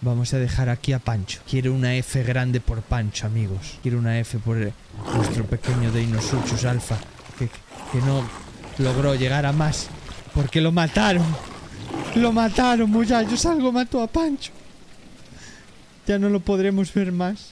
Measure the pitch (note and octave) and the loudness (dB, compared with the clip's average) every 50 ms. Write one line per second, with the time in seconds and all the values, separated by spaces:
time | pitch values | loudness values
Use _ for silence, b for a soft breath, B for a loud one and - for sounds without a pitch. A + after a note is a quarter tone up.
0 | A#2+ B2 A#2+ A#2+ B2 A#2 C#3 C3 B2+ A#2+ - C3 B2+ B2 A#2+ - - - C3+ B2+ | -2 0 0 2 0 0 0 0 0 0 0 0 2 2 0 -2 0 0 -2 0
1 | - - A2+ G#2 F#2+ - - - - - - C3 B2+ C3 C3 C3 B2+ B2 B2+ B2+ | 0 -2 -2 -2 -4 -4 -8 -12 -6 -2 -2 0 2 2 0 2 2 2 0 0
2 | B2 - - C3+ A#2+ A#2+ B2 B2+ B2+ B2+ B2 B2 - - A#2 A2 G#2+ - B2 A#2+ | -2 -2 -2 -2 0 0 0 0 0 0 0 0 0 -2 -2 -2 -2 -2 -2 0
3 | A2 G#2+ - - - G#2+ G#2+ A2+ A2 F#2+ F#2+ F#2+ - - - - - B2 A#2+ A#2+ | 0 -2 -4 -4 -4 -2 -2 0 -2 -2 -2 -6 -6 -10 -12 -6 -4 -2 0 0
4 | A#2 A2+ A2+ A#2 A2+ - - A2+ G#2 A#2 A2+ A2+ G#2+ G2+ - - - - - G#2 | 0 0 0 0 -2 -2 -4 -4 -2 -2 0 0 -2 -4 -6 -10 -16 -18 -14 -12
5 | G#2 - - A#2 G#2 - - A#2 G#2+ G2 - A2 - - B2+ B2 A#2 A2+ A2 A#2 | -8 -2 0 0 0 0 0 -2 -2 -2 -2 -2 0 0 0 2 2 2 2 0
6 | A#2 A#2 A2+ A2 G#2+ - C#3 B2+ A2 - B2+ A2 B2 B2 B2 A#2+ - - A2+ G#2 | 0 0 0 0 0 0 0 0 0 0 -2 0 0 0 0 0 0 -2 -4 -4
7 | - - - - - - - - B2+ A#2 - - - - - - - - - B2+ | -4 -8 -18 -20 -18 -14 -8 -6 -6 -6 -6 -8 -20 -18 -18 -16 -10 -4 -2 0
8 | B2+ C3+ C3+ C#3 B2 A2+ - - - - - - - - - - C3 B2+ B2 C3 | 2 2 2 0 0 -4 -8 -12 -16 -16 -18 -16 -16 -12 -4 0 0 2 2 2
9 | C#3 C#3+ C#3 B2+ B2+ C3 C3+ D3 C#3+ C#3 C#3+ D#3 D#3 D#3 C#3+ - - - - - | 2 2 2 2 2 2 2 2 2 2 2 2 2 2 0 -2 -6 -10 -12 -16
10 | - - - - - - - C#3+ C#3 C3 - D#3+ D#3+ E3 E3+ F3 E3 D3+ - G3+ | -14 -14 -14 -14 -10 -4 -2 0 0 2 2 2 2 4 4 2 2 2 2 4
11 | G#3+ G#3 F#3+ F3 E3 D#3+ D#3 - - - - - - - - - - - - - | 4 4 4 4 4 2 0 -4 -6 -12 -14 -14 -14 -16 -14 -14 -12 -10 -8 -8
12 | - - - A#3 A#3+ A#3 A3+ A3+ A3+ A3 F#3 - B3+ B3 A#3+ A3+ A3+ G#3+ G#3+ A3+ | -6 -2 2 2 4 4 4 4 2 2 4 4 4 4 4 4 4 4 4 4
13 | A#3 G#3+ B3 A#3 A3 G#3 A#3+ B3 - E4+ E4+ D#4 B3+ B3+ A#3+ B3 B3+ A#3+ - B3+ | 4 4 4 4 4 2 0 0 2 2 2 4 2 2 2 0 0 0 -2 -2
14 | A3+ A3+ - D#4+ E4 D#4 C#4 C4 - - - - - - - - - - - - | -2 0 0 0 0 0 0 -2 -6 -10 -14 -16 -20 -20 -20 -20 -20 -20 -20 -20
15 | - - - - - B B B B B B B B B B - - - - - | -20 -20 -20 -20 -20 B B B B B B B B B B -20 -20 -20 -20 -10
16 | - - G3+ G3+ G3+ G3+ G3+ G3 F3 - G3+ F#3+ F#3+ G3 G3 G3 G3 - - G#3 | -2 0 2 2 4 2 2 2 2 2 2 2 2 2 2 2 0 0 0 0
17 | G3 F3+ F3+ F3 F3+ F3+ G#3 - - - | 0 0 0 0 0 -2 -2 -6 -8 -2